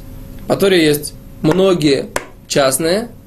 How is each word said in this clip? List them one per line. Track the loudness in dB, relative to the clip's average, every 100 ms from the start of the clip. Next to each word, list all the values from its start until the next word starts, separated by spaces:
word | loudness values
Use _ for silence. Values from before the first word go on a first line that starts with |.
| -10 -16 -16 -16 -4
по | 0
Торе | 2 4 4
есть | 2 -2 -12 -18 -4
многие | 0 2 4 4 2 2 -2 -8 -10 -18 -4
частные | 0 2 0 0 -2 -4 -12